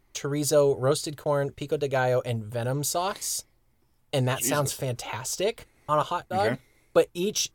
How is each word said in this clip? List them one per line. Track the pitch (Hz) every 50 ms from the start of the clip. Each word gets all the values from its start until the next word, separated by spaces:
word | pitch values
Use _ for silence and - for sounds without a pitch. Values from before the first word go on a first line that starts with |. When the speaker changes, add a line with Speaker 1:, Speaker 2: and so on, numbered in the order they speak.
| _ _ -
Speaker 1:
chorizo, | - - 139 143 147 147 139 156 147 143 139 135 -
roasted | 127 135 151 - - 165 143
corn, | - - 151 143 139 139 139
pico | - - 147 143 156
de | 147 147
gallo, | 135 135 131 127 127 123 127 -
and | 123 117 113 104
venom | 104 120 117 117 127 135 147 143
sauce. | - - 175 180 196 208 - - - - - - _ _ _ _ _ _ _ _ _ _ _ _ -
And | - 135 123
that | 120 - -
Speaker 2:
Jesus. | 127 123
Speaker 1:
sounds | 143 147 143 139 -
fantastic | - 143 127 117 - - - - - 123 - - - 180 220 - - - _ _ _ -
on | - 151 151
a | 139
hot | - 175 170 -
dog. | - 180 190 202 220 247
Speaker 2:
Okay. | - _ _ _ _ _ _ -
Speaker 1:
But | 170 156 - -
each, | 170 180 208 139 - - -